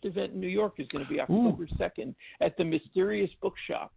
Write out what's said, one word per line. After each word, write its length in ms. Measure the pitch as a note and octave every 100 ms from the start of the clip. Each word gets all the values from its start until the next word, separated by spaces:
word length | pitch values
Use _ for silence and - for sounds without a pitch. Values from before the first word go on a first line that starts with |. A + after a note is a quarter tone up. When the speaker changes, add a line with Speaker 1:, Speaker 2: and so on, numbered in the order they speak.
Speaker 1:
event 280 | G3 F#3 F#3+
in 60 | F#3+
New 60 | F#3
York 260 | G3 G#3 -
is 80 | C3
gonna 180 | F#3 -
be 80 | D3
Speaker 2:
Ooh. 40 |
Speaker 1:
October 460 | C3 G3 A#3 F3 E3 -
second 360 | E3+ - B3+ - - -
at 160 | E3 -
the 80 |
Mysterious 680 | E3 D#3+ - F#3 G3 G#3 F#3+ -
Bookshop, 500 | - - - - -